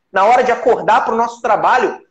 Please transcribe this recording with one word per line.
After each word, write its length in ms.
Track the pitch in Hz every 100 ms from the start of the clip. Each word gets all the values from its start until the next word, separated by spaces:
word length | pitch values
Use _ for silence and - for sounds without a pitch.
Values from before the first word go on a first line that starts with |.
| _
na 140 | 190 202
hora 180 | 247
de 80 | 240
acordar 520 | 226 254 214 - 269
pro 120 | 262 226
nosso 260 | 233 -
trabalho, 580 | 233 202 190 247 - - _